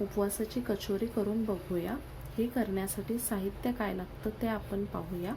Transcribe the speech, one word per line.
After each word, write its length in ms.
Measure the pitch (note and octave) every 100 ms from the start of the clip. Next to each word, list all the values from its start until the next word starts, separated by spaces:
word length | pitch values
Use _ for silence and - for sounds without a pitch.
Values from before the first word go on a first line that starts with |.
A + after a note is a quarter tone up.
उपवासाची 600 | G3+ G#3 G3+ G3+ G#3+ B3
कचोरी 460 | B3 G3+ - G3 A3+
करून 380 | A3+ G3+ A3
बघूया. 520 | G#3+ F3+ - F3 F3+ C#4+ - - - -
हे 80 | A#3+
करण्यासाठी 720 | B3 G3+ F#3+ G3 G#3 F#3+ A#3
साहित्य 540 | - G3+ G3 - B3
काय 220 | B3 G3+
लागतं 360 | F#3 F3+ - G#3+ -
ते 40 | A3+
आपण 380 | G#3 - G3
पाहूया. 500 | G3+ F2 E2 F3+ C3+